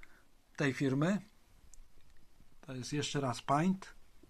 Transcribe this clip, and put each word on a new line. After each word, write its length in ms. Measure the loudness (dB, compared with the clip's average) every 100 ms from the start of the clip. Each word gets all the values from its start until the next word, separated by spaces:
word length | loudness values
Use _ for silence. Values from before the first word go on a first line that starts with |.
| -18 -18 -20 -20 _ 0
tej 180 | 2
firmy. 480 | 4 2 4 4 2 -2 -18 -20 -20 -18 -16 -16 -16 -16 -16 -18 -18 -20 -16
To 140 | -10
jest 180 | -8 -4
jeszcze 280 | -2 0 0
raz 220 | 0 -2
Paint 520 | 2 4 4 2 -2 -16 -18 -20